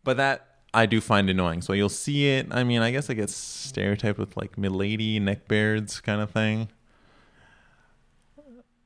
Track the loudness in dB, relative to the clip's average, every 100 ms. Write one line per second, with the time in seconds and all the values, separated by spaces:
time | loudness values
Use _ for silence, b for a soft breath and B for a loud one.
0 | -2 0 0 -2 -8 _ _ 2 4 4
1 | 4 4 4 2 2 0 -2 0 0 0
2 | -2 0 2 2 0 -2 0 2 2 0
3 | -4 -4 -4 -6 -12 -12 -10 -4 -2 0
4 | 0 -2 -4 -8 -10 -4 -2 -2 -2 -2
5 | 0 0 0 -2 0 2 2 0 -4 -6
6 | -4 -4 -2 0 0 0 -4 -10 b b
7 | b b b b b b b b b b
8 | b _ _ -20 -20 -20 _ _